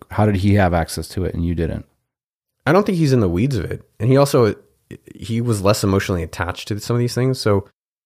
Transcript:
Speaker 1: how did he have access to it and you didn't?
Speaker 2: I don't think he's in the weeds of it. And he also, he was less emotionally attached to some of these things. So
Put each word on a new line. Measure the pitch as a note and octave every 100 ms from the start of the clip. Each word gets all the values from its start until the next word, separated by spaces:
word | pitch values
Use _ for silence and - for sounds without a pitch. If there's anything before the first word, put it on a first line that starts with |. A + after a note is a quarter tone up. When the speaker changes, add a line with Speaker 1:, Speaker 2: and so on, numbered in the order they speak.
| -
Speaker 1:
how | -
did | G#2+ G2
he | G2+
have | G2+ F#2
access | E2+ E2 - E2
to | -
it | F2
and | E2+
you | E2+ E2+
didn't? | D#2+ - - _ _ _ _ _ _ _ -
Speaker 2:
I |
don't | F3+
think | G3+ F3
he's | D3
in | B2+
the | F#2
weeds | F2 C3+ A#2
of |
it. | - - - -
And | A2+
he | C3+
also, | C#3 C#3 G#2+ - _ _ - - -
he | - F#2+ A2+
was | A#2+ G#2
less | F#2+ G#2+
emotionally | G2+ G2 - F2+
attached | E2 - F2+ - -
to | G2+
some | - A#2+
of |
these | A#2+
things. | B2 C3 C3
So | A2 G2+ - _ _ _